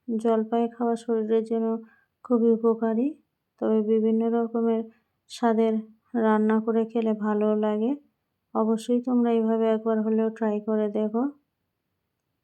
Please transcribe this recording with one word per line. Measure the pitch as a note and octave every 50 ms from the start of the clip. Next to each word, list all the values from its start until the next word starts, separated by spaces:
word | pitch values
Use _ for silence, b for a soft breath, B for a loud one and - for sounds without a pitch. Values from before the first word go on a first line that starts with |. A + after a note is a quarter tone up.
| _ -
জলপাই | A3+ A3 A3+ A#3 A3+ A3 A3 A3 A#3 A#3 A#3 A#3
খাওয়া | A#3 - A#3+ A#3 A#3
শরীরের | A3+ - - A#3 A3 G#3+ G#3+ A3 A3+ A3
জন্য | A3 A3+ A3+ A3+ A3+ A3+ A#3 A3+ B B B B B _ _ -
খুবই | - B3 A#3 A3+ A#3
উপকারী, | A3+ A3 A3+ A3+ A3+ A3+ A3+ A3+ A3 A3+ B3+ D4 D#4+ - _ _ _ _ _ _ _ -
তবে | A#3 A3 A3 A3 G#3 G#3+
বিভিন্ন | A3 A3 A3 A3+ A3 A3 A3+ A#3
রকমের | A#3 A#3 A#3 A3+ A#3 A#3 A3+ A3+ A3+ A3 A3+ A3 B B B B _ _ _ -
স্বাদের | - - A#3+ A#3 A3 A3 A3+ A3+ A3 A3 A3 - - _ _ _ -
রান্না | A#3+ A3 A3 G#3+ G#3+ G#3+ G#3+ A3 A3
করে | A3 A#3 A3 A3+ A3+
খেলে | A3 - A#3 A3 A3 G#3+
ভালো | G#3+ G#3 G#3+ G#3+ G#3 G#3+ G#3+ G#3+
লাগে। | G#3+ G#3+ G#3+ G#3 G#3+ A3 B3 C#4+ C#4+ - _ _ _ _ _ _ _ _ _ -
অবশ্যই | A3 A3 A3 A3+ A3 A3 - B3 B3
তোমরা | A#3+ B3+ B3 A#3+ A#3 A#3
এইভাবে | A#3 A3+ A3 A3 A3+ A3+ A3+ A3+ A3
একবার | A3 A3 A3+ A3 A3
হলেও | G#3+ A3 A3 A3 A3 A3
ট্রাই | A3 - A3+ G#3+ G#3 G#3+
করে | G#3+ A3 A3 G#3+ G#3+ G#3
দেখো, | G#3 G#3+ G#3+ G#3+ G#3 A#3 C4+ C#4+ C#4+ _ _ _ _ _ _ _ _ _ _ _ _ _ _ _ _ _ _ _ _ _